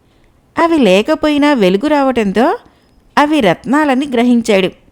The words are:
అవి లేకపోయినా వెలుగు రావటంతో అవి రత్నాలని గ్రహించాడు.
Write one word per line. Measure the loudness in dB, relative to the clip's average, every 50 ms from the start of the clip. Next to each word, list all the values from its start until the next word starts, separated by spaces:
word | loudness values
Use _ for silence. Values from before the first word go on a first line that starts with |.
| _ _ _ _ _ _ _ _ _ _ -4 -2
అవి | 0 0 2
లేకపోయినా | 2 2 2 2 2 0 0 -2 -2 -2 -2 0 0 0 0 0
వెలుగు | 2 2 2 0 0 0
రావటంతో | 0 0 0 0 0 -2 -2 -2 -2 0 0 0 0 -2 -4 -8 _ _ _ _ _ _ _ _ _ -2
అవి | 0 0 0 0 0
రత్నాలని | 0 0 0 -2 -4 -4 -2 0 0 0 -2 -2 -4
గ్రహించాడు. | -4 -2 -2 0 2 0 0 0 0 0 0 0 -2 -6 _ _ _